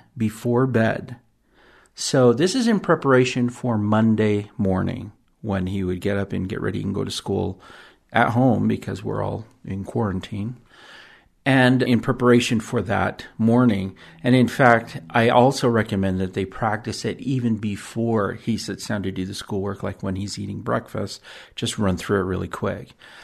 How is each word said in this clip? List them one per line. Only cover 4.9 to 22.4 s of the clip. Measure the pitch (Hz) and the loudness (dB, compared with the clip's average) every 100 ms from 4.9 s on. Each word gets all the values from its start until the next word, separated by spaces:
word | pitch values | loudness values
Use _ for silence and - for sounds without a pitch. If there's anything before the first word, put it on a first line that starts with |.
| 87 98 - _ _ | -6 -10 -16 _ _
when | 110 98 92 | -4 -4 -2
he | 98 | -2
would | 92 92 | -4 -2
get | - 101 | -2 -2
up | 98 | -4
and | 98 95 | -4 -4
get | 113 | -4
ready | 107 104 | -4 -4
and | 101 | -4
go | 98 | -4
to | 101 | -6
school | - - 98 95 92 - - - _ _ | -6 -4 -2 -2 -6 -18 -20 -20 _ _
at | 113 - | 0 2
home | 110 131 104 107 | 4 2 2 0
because | 110 - 98 | -2 -4 -8
we're | 107 104 | -6 -6
all | 101 101 - _ - | -6 -6 -12 _ -10
in | 98 | -10
quarantine. | 95 113 107 92 - 104 107 127 _ - - - - - _ _ | -6 -2 -2 -4 -6 -8 -8 -10 _ -20 -20 -20 -20 -20 _ _
And | - 131 127 127 | 2 4 6 4
in | 120 117 | 4 2
preparation | 139 - 123 120 120 113 | 2 2 6 6 6 -2
for | - 120 | -2 -4
that | 98 98 95 - - - | -2 0 -2 -4 -14 0
morning. | 113 120 123 98 95 - - - | 2 4 4 2 -4 -10 -20 -6
And | 123 127 | 2 4
in | 123 | 4
fact, | - 127 117 117 127 - | 4 4 4 0 -14 -2
I | 120 117 | 2 4
also | 123 127 135 127 | 6 4 4 2
recommend | 117 107 101 95 92 | 2 0 0 0 -2
that | 92 101 | -2 -4
they | 95 | -6
practice | - 113 107 110 - | -4 -4 -2 -6 -6
it | 117 90 | -6 -6
even | - 131 120 107 | -4 -2 0 -2
before | 107 98 - 113 117 113 95 | -4 -6 -8 -4 0 0 0
he | 95 - 107 | -4 -4 -4
sits | - 95 - | -4 -10 -6
down | 107 | -4
to | 95 | -4
do | 95 92 | -6 -6
the | |
schoolwork, | 98 - 104 101 98 | -8 -6 -4 -4 -6
like | 98 101 | -8 -6
when | 98 95 | -6 -6
he's | 101 104 | -6 -8
eating | 101 98 | -8 -8
breakfast, | 117 117 - - 117 - - - - - | -4 -4 -4 -8 -8 -10 -18 -20 -18 -8
just | 110 - | -6 -2
run | 101 90 | -2 -2
through | - 101 | 0 0
it | 92 | 0
really | 92 | -4